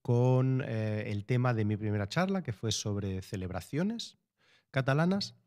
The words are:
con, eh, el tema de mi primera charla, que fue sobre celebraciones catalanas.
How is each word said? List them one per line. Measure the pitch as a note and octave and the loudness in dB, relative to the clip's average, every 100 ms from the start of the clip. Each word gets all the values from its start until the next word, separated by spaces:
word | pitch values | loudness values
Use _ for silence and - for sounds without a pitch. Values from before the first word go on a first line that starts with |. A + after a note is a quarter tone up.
con, | - A#2+ B2+ B2+ C3 C3 - | 2 4 6 4 4 0 0
eh, | A2+ A2 G#2+ G#2+ | -2 -2 -2 -2
el | G#2 G2+ | -6 0
tema | B2 B2 | 2 4
de | A2+ G#2 | 2 2
mi | G#2 | 0
primera | G#2+ G#2 G2 | 0 0 0
charla, | - F#3+ F#3+ | 0 0 -2
que | E3 | -4
fue | G#2 A2+ | -6 -4
sobre | - G#2+ G2+ G2 F#2+ | -2 -2 -2 -2 -6
celebraciones | - F#2+ F#2 F2+ - C#3 G3 A#3 - _ _ _ _ _ _ | -6 -8 -6 -8 -6 -2 -2 -4 -10 _ _ _ _ _ _
catalanas. | C3 C3+ C#3 F3 G3 - - | -2 2 2 2 0 -4 -12